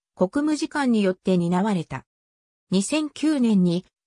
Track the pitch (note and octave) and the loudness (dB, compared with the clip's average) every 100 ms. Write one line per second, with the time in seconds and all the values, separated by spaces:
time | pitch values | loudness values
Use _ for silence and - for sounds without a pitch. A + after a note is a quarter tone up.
0 | _ - F#3 C#4+ D4+ D4+ D#4 D4+ C4 A3 | _ -2 -2 0 -2 -2 -4 -2 0 2
1 | G3 F#3 - F3+ E3+ F3+ G#3+ F#3 D#3 C3 | 0 -2 0 0 2 0 0 -2 -4 -12
2 | - _ _ _ _ _ - F#3 G3+ D4+ | -14 _ _ _ _ _ -4 -2 0 -4
3 | D4+ - D4+ D4 A#3 G3+ F3+ F3 - _ | -4 -4 -2 2 2 2 2 0 -6 _